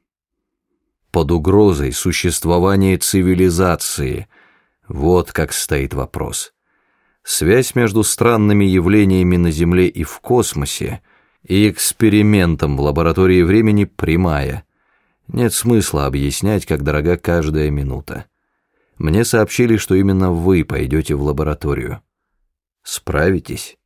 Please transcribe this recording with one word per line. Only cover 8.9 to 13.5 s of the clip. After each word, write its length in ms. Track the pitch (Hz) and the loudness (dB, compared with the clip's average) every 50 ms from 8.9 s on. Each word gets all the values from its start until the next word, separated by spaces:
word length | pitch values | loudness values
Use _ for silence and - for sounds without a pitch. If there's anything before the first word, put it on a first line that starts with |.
| 101 107 104 95 92 92 92 87 90 87 | 4 4 4 4 4 2 2 2 2 2
на 140 | 87 85 | 2 0
Земле 360 | 78 76 87 85 87 92 90 87 | 0 0 0 2 2 2 2 2
и 160 | - - 78 | 0 -4 -8
в 160 | - - - | -8 -10 -12
космосе 840 | - - 123 123 104 - - 73 71 - - - - - - - - _ _ _ _ _ _ _ _ | -4 0 0 0 0 0 -4 -6 -6 -6 -6 -8 -8 -8 -8 -10 -14 _ _ _ _ _ _ _ _
и 260 | - 90 98 104 107 | -2 0 2 2 2
экспериментом 1080 | - - - - - - 120 110 101 107 104 104 104 101 90 85 82 73 - 73 71 67 | 0 -2 -4 -6 -2 0 2 4 4 4 4 4 4 4 2 2 0 0 -2 -2 -2 0
в 40 | |
лаборатории 600 | 71 73 73 82 82 82 80 - 92 92 92 90 | 0 0 0 0 0 0 2 2 2 4 4 4
времени 440 | 87 85 | 4 4